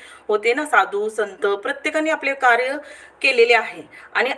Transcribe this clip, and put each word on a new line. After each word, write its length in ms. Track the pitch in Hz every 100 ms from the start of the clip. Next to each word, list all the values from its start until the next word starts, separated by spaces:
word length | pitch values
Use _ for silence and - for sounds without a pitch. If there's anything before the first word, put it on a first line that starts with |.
| - - -
होते 260 | 208 226
ना 120 | 254 302
साधू 440 | 220 190 202 214
संत, 360 | 214 202 190 202
प्रत्येकाने 680 | 202 254 277 311 311 311
आपले 220 | 302 269
कार्य 440 | 269 254 233 254 294 - - - _
केलेले 320 | 247 254 233
आहे 300 | 233 220 175 - - -
आणि 180 | 190 240